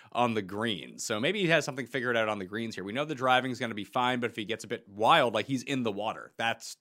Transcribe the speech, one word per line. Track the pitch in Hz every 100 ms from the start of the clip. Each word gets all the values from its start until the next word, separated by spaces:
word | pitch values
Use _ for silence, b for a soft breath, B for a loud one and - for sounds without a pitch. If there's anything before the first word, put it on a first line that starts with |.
| B
on | - 120
the | 110
greens. | 90 101 113 87 64 57
So | - 107
maybe | 143 208
he | 170
has | 160
something | 147 131 120
figured | 135 123 117
out | 110
on | 104
the |
greens | 92 107 113
here. | 95
We | 95
know | 120 156
the |
driving's | 131 127 127 131 120
gonna | 120
be | 107
fine, | 95 127 123 127
but | 117
if | -
he |
gets | 101 110
a | 107
bit | 120 -
wild, | 101 117 160 123
like, | 107 104
he's | 131
in | 113 135
the | 113
water. | 98 107 76 55 -
That's | 117 117 - -